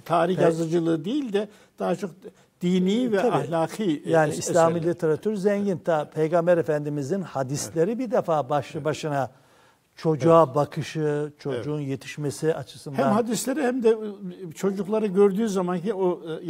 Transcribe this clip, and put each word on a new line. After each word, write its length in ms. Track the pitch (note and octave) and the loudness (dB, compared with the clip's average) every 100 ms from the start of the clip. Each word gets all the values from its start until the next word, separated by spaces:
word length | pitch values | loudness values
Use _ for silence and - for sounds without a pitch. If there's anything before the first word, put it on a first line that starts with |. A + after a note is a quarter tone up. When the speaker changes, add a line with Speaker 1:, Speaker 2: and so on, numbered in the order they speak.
| - | -2
Speaker 1:
tarih 320 | E3 E3+ F#3 | 0 2 2
Speaker 2:
pe- 40 | |
Speaker 1:
yazıcılığı 640 | E3+ E3 E3 F3 E3 E3 D#3 | 2 2 0 0 0 -2 -2
değil 280 | D4 C4+ | -4 -2
de 160 | G3 G#3+ - _ _ | -4 -4 -10 _ _
daha 160 | F#3+ F#3 | -4 -4
çok 160 | G3 D#3 - - _ _ | -6 -10 -20 -20 _ _
dini 500 | F3 F#3 F#3 G#3+ B3+ | 0 2 2 2 2
ve 60 | G3+ | 2
Speaker 2:
Tabii. 140 | A#3+ E3+ | 2 2
Speaker 1:
ahlaki, 680 | C#3 E3 D#3+ - G#3+ D3 - | 0 -2 -2 -2 -2 -2 2
e, 40 | |
Speaker 2:
Yani 200 | E3 D#3 | 4 4
Speaker 1:
es-, 60 | E3 | 0
Speaker 2:
İslami 380 | - E3+ E3 E3+ | 0 4 4 4
Speaker 1:
eserler. 160 | E3 | -2
Speaker 2:
literatür 420 | E3 D#3+ D3+ G#3 G#3+ | -2 0 0 -2 -2
zengin. 420 | F#3+ G3+ G3+ F3 | 0 0 -2 -2
Ta 320 | - D#3+ D3 | 0 0 0
Peygamber 480 | D#3 D#3 E3+ E3+ E3+ | -2 0 2 4 2
Efendimizin 640 | D#3 D3+ D3+ D3 C3+ G3 | 2 0 -2 -4 -4 -4
hadisleri 680 | D#3 C3+ C3 C#3+ A2 D#3+ F3 | -4 -4 -4 -4 -4 0 0
Speaker 1:
Evet. 80 | A#3 | 0
Speaker 2:
bir 120 | B3+ | -2
defa 380 | G#3+ F3 D#3 C3 | -2 0 0 0
başlı 280 | D3 - E3 | -2 -4 -6
Speaker 1:
Evet. 80 | D3 | -4
Speaker 2:
başına 440 | C#3 D#3 C#3+ B2 - _ _ _ _ _ - | -4 -4 -2 -4 -8 _ _ _ _ _ -6
çocuğa 480 | E3 D#3 D#3 E3 D3+ | -2 2 6 8 6
Speaker 1:
Evet. 100 | C3 | 2
Speaker 2:
bakışı, 800 | C#3+ - B2+ D#3+ D3+ D3 D3 D3 | -2 -2 -6 -4 -2 -2 -4 -8
çocuğun 400 | D3 B2 C3 D3+ | -6 -6 -4 -6
Speaker 1:
Evet. 80 | C#3 | -4
Speaker 2:
yetişmesi 680 | C3 - - D3 - D#3 D#3+ | -6 -8 -6 -6 -2 -2 -2
açısından. 420 | C3+ B2 - C#3 | -6 -14 -10 -2
Speaker 1:
Hem 140 | B3+ | 2
hadisleri 520 | G#3 A#3 A3+ - C#4 | 2 0 -2 -2 -2
hem 200 | B3+ B3+ | -2 2
de, 60 | A3+ | 2
e, 640 | A3 G#3+ G3+ F#3+ F3+ F#3 | 2 -2 -10 -12 -12 -14
çocukları 540 | D3 F#3+ G3 F#3 G#3+ G#3+ | -4 -4 -2 -2 -2 0
gördüğü 420 | F#3 G3+ F#3+ A3+ | 4 4 4 0
zaman 300 | F#3+ F3 F3+ | 0 -2 -2
ki 140 | E3+ | -4
o, 280 | F#3+ F#3+ E3+ E3 | 0 0 -2 -6
e, 160 | D#3+ F3 | -8 0